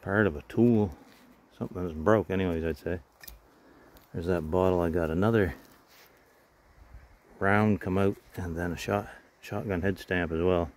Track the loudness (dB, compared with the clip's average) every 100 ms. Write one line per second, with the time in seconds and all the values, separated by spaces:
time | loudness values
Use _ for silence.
0 | 0 2 2 0 -8 2 4 4 0 -4
1 | -20 -20 -20 -20 _ -12 -10 -6 -8 -2
2 | 4 4 4 -2 -2 -2 -4 -4 -6 -8
3 | -10 _ -20 -20 _ _ _ -20 -20 -20
4 | _ -8 -2 -2 0 2 2 2 2 0
5 | 0 0 2 2 2 -2 -16 -20 _ -20
6 | -20 _ _ _ _ _ _ -20 -20 -20
7 | -20 -20 _ -4 2 2 4 0 0 0
8 | 0 -2 -12 -10 -8 -4 -4 -4 -2 -2
9 | -4 -16 -20 _ -10 -8 -4 -2 -2 -4
10 | -4 -2 -2 0 2 2 0